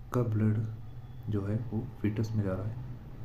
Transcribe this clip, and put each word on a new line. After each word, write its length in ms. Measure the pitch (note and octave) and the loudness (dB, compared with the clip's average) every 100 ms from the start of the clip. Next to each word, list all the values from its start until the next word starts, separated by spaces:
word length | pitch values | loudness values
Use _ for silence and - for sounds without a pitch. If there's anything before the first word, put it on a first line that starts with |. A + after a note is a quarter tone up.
| - B2 | -2 2
का 80 | |
ब्लड 440 | A2 G#2+ A2 A2 A2 - - - - - G#2 | 4 4 4 4 2 -4 -8 -10 -10 -8 -2
जो 160 | G2+ G2 | 0 2
है 100 | A2 - | 0 0
वो 140 | A2 - - | -2 -4 0
fetus 300 | A2 A2 A2 | 0 2 0
में 120 | A2 G2 | 2 2
जा 100 | F#2 | 2
रहा 120 | G#2+ | -2
है, 100 | - - - - - | -4 -6 -8 -10 -10